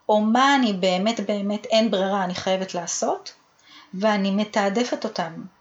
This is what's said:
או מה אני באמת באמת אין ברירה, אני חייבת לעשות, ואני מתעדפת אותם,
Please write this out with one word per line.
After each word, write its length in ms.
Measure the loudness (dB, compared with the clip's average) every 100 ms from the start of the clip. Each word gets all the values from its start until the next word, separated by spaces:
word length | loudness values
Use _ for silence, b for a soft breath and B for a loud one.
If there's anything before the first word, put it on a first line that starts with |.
| 0
או 120 | 2
מה 340 | 4 4 4
אני 180 | 4 2
באמת 480 | 2 2 2 0 -2
באמת 460 | -4 -4 -4 -6 0
אין 240 | 2 2
ברירה, 340 | 2 0 0
אני 100 | -2
חייבת 400 | -4 -2 -2 -2
לעשות, 580 | -6 -6 -4 -2 -4 -8 -20 _ _ B B B
ואני 360 | -2 0 2 0
מתעדפת 760 | 0 0 0 0 0 -2 -2
אותם, 280 | -4 -4 -6 -8 -16 _